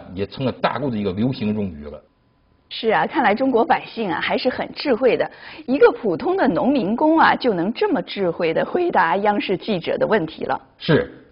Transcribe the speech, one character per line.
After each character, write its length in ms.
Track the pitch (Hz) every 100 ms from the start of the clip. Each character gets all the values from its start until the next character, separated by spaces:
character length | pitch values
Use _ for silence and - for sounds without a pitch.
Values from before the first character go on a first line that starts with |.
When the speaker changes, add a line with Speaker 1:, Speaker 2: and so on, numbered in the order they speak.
| -
Speaker 1:
也 120 | 92 98
成 180 | -
了 60 | 127
大 280 | - 185 117
陆 120 | 143
的 80 | 110
一 60 |
个 80 | 101
流 200 | 92 123
行 220 | 131 107
用 100 | 107 98
语 180 | 76
了。 160 | 73 73 - _ _ _ _ _ _
Speaker 2:
是 200 | - 226
啊， 160 | 175 180
看 180 | -
来 100 | 226
中 160 | 214 269
国 140 | 233
百 180 | 240 - -
姓 240 | - 208
啊 100 | 147
还 160 | - 202
是 140 | 254
很 200 | - -
智 200 | - 294
慧 220 | 220 254 165
的。 140 | - - - - -
一 120 | 277
个 120 | 466
普 240 | - 214
通 220 | 165 285 381
的 100 | 277
农 220 | 165 226
民 240 | 285 185
工 240 | 233 311 320
啊， 160 | 220
就 200 | - 247
能 180 | 180 180
这 180 | 254 427
么 120 | 247
智 280 | - 202 185
慧 220 | 165 165
地 100 | 160
回 280 | - 359 349
答 260 | 208 165 190
央 240 | 208 208
视 160 | - 185
记 240 | - 185
者 160 | 139 -
的 100 | 151
问 200 | 208 160
题 180 | -
了。 160 | - 127 - _
Speaker 1:
是， 340 | - 147 - - -